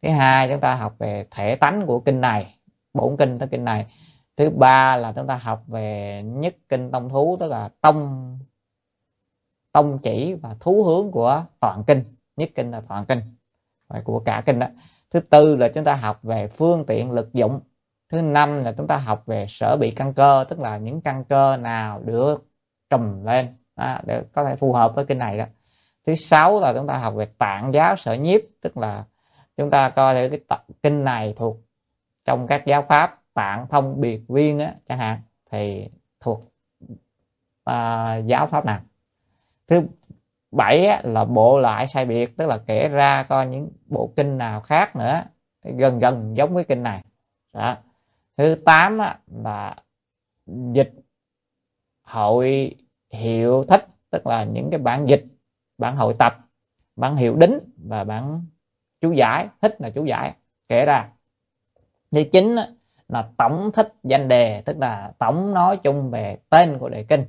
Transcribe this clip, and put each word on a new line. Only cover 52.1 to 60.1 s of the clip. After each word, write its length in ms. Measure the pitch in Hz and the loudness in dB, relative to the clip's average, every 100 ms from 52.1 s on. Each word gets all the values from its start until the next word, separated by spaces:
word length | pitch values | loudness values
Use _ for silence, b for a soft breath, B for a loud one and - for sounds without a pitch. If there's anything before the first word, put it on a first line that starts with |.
| 113 104 117 127 135 135 - _ _ _ | -2 2 2 2 0 -2 -8 _ _ _
hiệu 540 | 113 113 113 117 131 135 | -8 -4 0 2 2 4
thích, 200 | 190 - _ _ | 4 4 _ _
tức 160 | - - | -8 -2
là 180 | 117 | -4
những 260 | 107 110 135 | -2 -6 -4
cái 80 | 160 | -2
bản 300 | 123 127 143 | -2 -2 2
dịch, 160 | 139 - _ _ _ _ _ | 2 2 _ _ _ _ _
bản 180 | 120 135 | -6 0
hội 180 | 110 110 | -2 2
tập, 140 | 117 - _ _ _ _ _ - | 2 2 _ _ _ _ _ -6
bản 200 | 127 147 | -4 0
hiệu 200 | 175 120 | 0 6
đính 220 | 170 285 - _ | 4 4 -8 _
và 280 | 80 107 | -12 -8
bản 400 | 101 110 131 160 170 _ _ _ _ _ | -6 -8 -8 -10 -12 _ _ _ _ _
chú 120 | 165 | -2
giải. 360 | 160 117 131 202 _ | 2 2 0 -6 _
Thích 180 | 208 - | -2 -2
là 100 | 139 | -10
chú 140 | 117 | -8
giải, 300 | 151 | -6